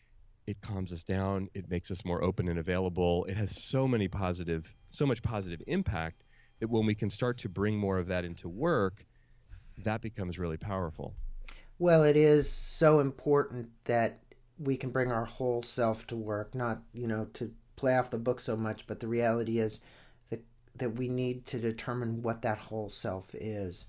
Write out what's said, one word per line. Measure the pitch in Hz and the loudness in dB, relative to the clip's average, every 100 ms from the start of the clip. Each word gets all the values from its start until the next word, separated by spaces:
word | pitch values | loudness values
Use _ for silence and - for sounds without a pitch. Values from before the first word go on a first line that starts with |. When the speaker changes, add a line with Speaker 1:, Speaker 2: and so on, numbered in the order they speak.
| _ - - - - | _ -20 -20 -12 -8
Speaker 1:
it | 101 | -8
calms | - 98 92 | -6 -6 -6
us | 85 | -6
down, | - 95 95 98 95 | -2 0 2 0 -4
it | 98 87 | -8 -4
makes | 87 - | -4 -4
us | 92 90 | -6 -2
more | 87 | 0
open | 90 - 90 | 2 2 0
and | 85 | 0
available. | 80 90 92 87 87 87 87 | 0 0 0 2 2 2 0
It | 98 | -2
has | 101 - | -2 -4
so | - 131 131 | -2 2 2
many | 120 95 | 2 0
positive, | 101 92 87 85 82 78 - - | 0 0 0 -2 -4 -4 -16 -8
so | - 143 | 0 2
much | 117 | 2
positive | - 110 95 82 - | 0 -2 -4 -8 -4
impact | 175 190 82 80 - - - - - | -2 0 -2 -2 -6 -18 -20 -20 -6
that | 113 | 0
when | 113 107 | 2 2
we | 107 | 2
can | 104 | -2
start | - 123 120 | -2 -2 -2
to | 104 | -4
bring | 92 104 107 | 0 0 2
more | 101 95 | 2 2
of | 87 | 0
that | 90 | -2
into | 87 85 87 | -4 -6 -10
work, | 92 165 143 98 95 - _ _ - - - - - | -2 0 2 0 -2 -16 _ _ -20 -20 -20 -18 -6
that | 101 113 | -2 -2
becomes | 110 107 90 85 | -4 -6 -4 -4
really | 87 78 | -4 -4
powerful. | 107 95 85 78 73 - - - - - - - | -4 -2 -4 -6 -10 -8 -8 -8 -12 -14 -16 0
Speaker 2:
Well, | 175 165 | 6 8
it | 151 147 | 8 8
is | 151 151 139 | 8 8 6
so | - - - 160 151 | -2 -6 4 6 8
important | 139 135 147 143 - 123 117 - | 4 0 2 4 2 -4 -10 -8
that | - 117 113 - - - - - | 0 2 2 0 -18 -20 -20 -6
we | 139 131 | -2 -2
can | 131 | 0
bring | 131 127 | 0 0
our | 117 113 | 0 -2
whole | - 127 120 | -2 -2 0
self | 117 - 113 110 - | -2 0 0 0 -4
to | 117 | -6
work, | 107 104 107 127 | -4 -4 -4 -4
not, | 120 113 - | -4 -4 -8
you | 120 120 | -6 -2
know, | 110 110 | -2 -4
to | - 117 - - - | -6 -10 -10 -20 -2
play | 131 127 | 2 2
off | 123 | 2
the | 117 | 0
book | 117 123 | 0 -2
so | - 110 | -2 -2
much, | 110 107 - | -2 -4 -8
but | 104 | -8
the | 113 | -2
reality | 117 117 117 117 113 | 2 2 2 0 0
is | 110 - - - - - - | 0 -4 -16 -20 -20 -20 -10
that, | - - _ - - | -10 -10 _ -16 -6
that | 123 | -4
we | 117 127 | -2 -2
need | 127 127 123 - | 0 -2 -4 -6
to | 120 | -4
determine | 113 113 - 123 117 117 | -2 -2 -4 -2 -2 -2
what | 117 117 | -2 -2
that | 117 107 | -2 -2
whole | - 110 104 | -4 -6 -6
self | - 113 92 - - | -6 -6 -6 -8 -10
is. | 107 104 92 87 | -6 -4 -6 -8